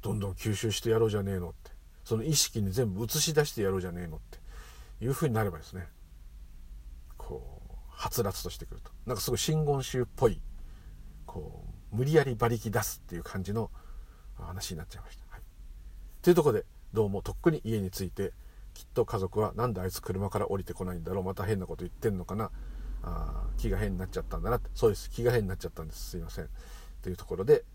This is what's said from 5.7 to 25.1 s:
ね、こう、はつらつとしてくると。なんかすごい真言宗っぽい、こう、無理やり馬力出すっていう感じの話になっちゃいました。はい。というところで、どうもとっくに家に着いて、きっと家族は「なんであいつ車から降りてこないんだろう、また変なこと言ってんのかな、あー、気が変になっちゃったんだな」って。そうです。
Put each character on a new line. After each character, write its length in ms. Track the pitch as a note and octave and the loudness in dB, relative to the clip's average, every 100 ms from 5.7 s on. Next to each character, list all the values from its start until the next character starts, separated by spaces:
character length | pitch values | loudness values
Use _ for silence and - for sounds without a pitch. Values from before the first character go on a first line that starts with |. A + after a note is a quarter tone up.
ね、 140 | F#2 F2 - - - - - - - - - - - - - | -10 -10 -14 -20 -18 -18 -16 -16 -14 -14 -14 -14 -14 -14 -14
こ 460 | - C#2+ - - | -8 -8 -8 -12
う、 100 | - - - | -12 -12 -14
は 220 | - - | -6 -4
つ 120 | - | 0
ら 100 | G2+ | 0
つ 100 | F#2+ | 0
と 80 | F2+ | -6
し 80 | - | -6
て 80 | - | -10
く 80 | |
る 60 | - | -10
と。 80 | - - - | -12 -12 -4
な 80 | |
ん 20 | A2+ | -2
か 60 | |
す 80 | - | 0
ご 60 | A#2+ | 2
い 20 | |
真 260 | - D#3 | 4 4
言 180 | D3 C#3 | 4 4
宗 200 | B2+ B2+ | 2 0
っ 40 | A#2+ - | 0 6
ぽ 120 | A#2 | 6
い、 140 | F#2+ - - - - - - - - | 6 -4 -8 -10 -12 -14 -14 -14 -14
こ 400 | - - D2+ - - - - | -10 -8 -8 -10 -10 -10 -6
う、 40 | G#2 | 0
無 80 | |
理 100 | C3 | 6
や 100 | D#3 | 8
り 80 | C3+ | 6
馬 160 | A2 A#2 | 4 4
力 220 | A#2 A2+ | 4 2
出 120 | G#2+ | 0
す 180 | - - | 0 -6
っ 40 | - | -8
て 60 | |
い 40 | F2 | -8
う 20 | |
感 200 | E2 G2 | -4 -4
じ 80 | F2+ | -2
の 180 | G#2+ A2 - - - - - - - | 0 -2 -6 -12 -12 -12 -16 -16 -10
話 360 | E2 F2+ - | -8 -6 -6
に 60 | E2+ | -6
な 60 | |
っ 20 | - | -8
ち 80 | - | -12
ゃ 40 | |
い 20 | |
ま 60 | - | -12
し 60 | - | -14
た。 80 | - | -14
は 80 | - | -14
い。 40 | - - - - - - - - | -16 -14 -14 -12 -14 -14 -14 2
と 100 | - | 8
い 20 | |
う 20 | |
と 80 | F3+ | 10
こ 80 | D3 | 8
ろ 80 | G#2+ | 6
で、 80 | - - - | 0 -14 -4
ど 140 | A2 G#2 | 2 2
う 20 | |
も 140 | G2 | 2
と 100 | - | -2
っ 40 | - | 4
く 100 | - | 4
に 100 | D#3 | 4
家 160 | A2 A2 | 0 0
に 100 | F#2+ | 0
着 160 | - F#2+ | -2 -4
い 40 | |
て、 220 | - G2 - - - - | -2 -4 -4 -16 -16 -16
き 100 | - | -16
っ 20 | - | -4
と 120 | - | 0
家 140 | A2+ G#2+ | 2 2
族 220 | F#2+ G#2 | 0 2
は 120 | G#2+ - | 0 2
「な 100 | B2 | 0
ん 60 | |
で 80 | G2 | 2
あ 60 | F#2 | -2
い 40 | |
つ 100 | - | -4
車 280 | - F#2 G2 | -4 -2 0
か 80 | G#2 | 0
ら 120 | G2+ | 0
降 80 | G2 | -2
り 60 | |
て 100 | F#2+ | -4
こ 100 | F2+ | -4
な 100 | F#2 | -4
い 40 | F2+ | -4
ん 60 | |
だ 80 | E2 | -2
ろ 80 | F#2+ | -2
う、 40 | |
ま 100 | F#2 | -2
た 100 | F#2+ | -2
変 140 | F#2+ G#2 | 0 0
な 80 | F2+ | 0
こ 100 | D#2+ | -4
と 80 | |
言 60 | F2 | -6
っ 20 | |
て 180 | - A2+ | 0 0
ん 80 | F#2+ | 0
の 60 | |
か 120 | F2 G2 | -2 -2
な、 140 | G#2+ - - - - - | -2 -4 -8 -6 -6 -6
あ 440 | - E2+ D#2 D2 - - | -4 -4 -2 -2 -2 0
ー、 20 | |
気 120 | A2+ | 2
が 80 | F#2+ | 2
変 140 | G2+ | 2
に 60 | F#2 | 0
な 80 | F#2+ | -2
っ 20 | |
ち 100 | F2+ | -4
ゃ 20 | |
っ 40 | |
た 140 | - D#2+ | -2 -2
ん 40 | |
だ 80 | F2+ | 2
な」 60 | A#2+ | 0
っ 20 | |
て。 100 | - | 0
そ 140 | - A#2 | 4 4
う 20 | |
で 60 | G2+ | 4
す。 140 | - | -4